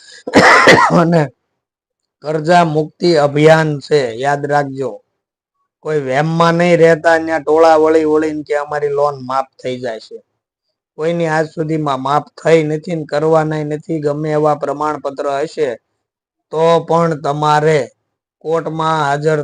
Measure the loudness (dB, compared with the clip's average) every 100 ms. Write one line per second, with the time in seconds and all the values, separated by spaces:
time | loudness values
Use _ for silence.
0 | -20 -18 -2 2 4 4 4 4 4 2
1 | 4 2 0 _ _ _ _ _ _ _
2 | _ _ -6 -4 2 2 4 0 -4 -2
3 | 0 2 2 4 6 6 2 -4 0 0
4 | 0 -4 -2 -2 -2 -2 -2 -6 -8 -10
5 | _ _ _ _ _ _ _ _ -6 -4
6 | -2 -2 0 2 2 2 2 4 4 4
7 | 2 2 0 -4 0 4 4 4 4 2
8 | 2 0 -2 -6 -6 -6 -4 -4 -2 0
9 | -2 -2 -6 -6 -6 _ -10 -8 -8 -10
10 | -14 -20 _ _ _ _ _ _ _ -8
11 | -4 -2 -2 -2 -4 -6 -6 -4 -4 -4
12 | -2 -2 -4 -6 2 2 2 -4 -6 -8
13 | -6 -2 0 2 0 -4 -6 -8 -6 -4
14 | -4 -4 -4 0 0 -2 -4 -4 -4 -6
15 | -8 -8 -6 -4 -6 -4 -6 -6 _ _
16 | _ _ _ _ -10 -2 2 2 0 0
17 | 0 -2 -4 -2 0 2 2 0 -2 _
18 | _ _ _ _ -6 -4 -4 -4 -2 0
19 | 0 0 0 -2